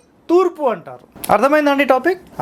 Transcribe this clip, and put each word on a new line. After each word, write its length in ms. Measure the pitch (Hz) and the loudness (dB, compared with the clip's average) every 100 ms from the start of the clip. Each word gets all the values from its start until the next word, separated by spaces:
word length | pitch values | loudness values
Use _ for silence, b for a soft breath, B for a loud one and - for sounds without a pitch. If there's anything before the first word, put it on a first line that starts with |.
| _ _ - | _ _ -2
తూర్పు 340 | 349 359 349 277 | 0 0 -2 -6
అంటారు. 320 | 190 143 123 - - - | -6 -10 -20 -20 -10 -2
అర్థమైందండి 520 | 208 262 302 285 277 269 | 0 2 0 0 0 0
టాపిక్? 300 | 254 330 370 - - | 0 0 -4 -6 -2